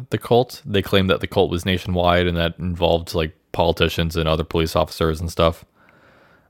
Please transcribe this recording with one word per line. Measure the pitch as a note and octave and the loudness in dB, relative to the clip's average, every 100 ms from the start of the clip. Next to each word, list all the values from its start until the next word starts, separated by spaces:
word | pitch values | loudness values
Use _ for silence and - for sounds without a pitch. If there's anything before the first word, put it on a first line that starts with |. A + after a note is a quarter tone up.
| B2 | -6
the | - | -8
cult. | - A#2+ B2+ - | 2 2 2 -6
They | - G2+ | -4 -2
claimed | F#2 G2 F#2 | 2 2 2
that | F2 | 0
the | F#2+ | 0
cult | - F2 | 0 0
was | F2 | 0
nationwide | F#2 F#2 - F2+ F2 F2 F2+ | -2 -2 -2 0 2 2 2
and | E2+ | 0
that | E2+ - | -2 -2
involved, | F2 E2 E2+ E2+ E2+ | -6 0 2 2 -2
like, | F2 D#2+ - _ | -4 -4 -6 _
politicians | - E2+ E2 E2+ - E2 E2+ | 0 0 2 0 0 -2 -2
and | D#2 | 0
other | D#2+ | 0
police | D#2+ E2+ D#2+ | -2 -2 0
officers | D#2+ D#2+ - E2 D#2 | 0 -2 -2 -2 -2
and | E2+ | -4
stuff. | - E2 - - _ _ _ _ _ _ _ | 0 0 0 -8 _ _ _ _ _ _ _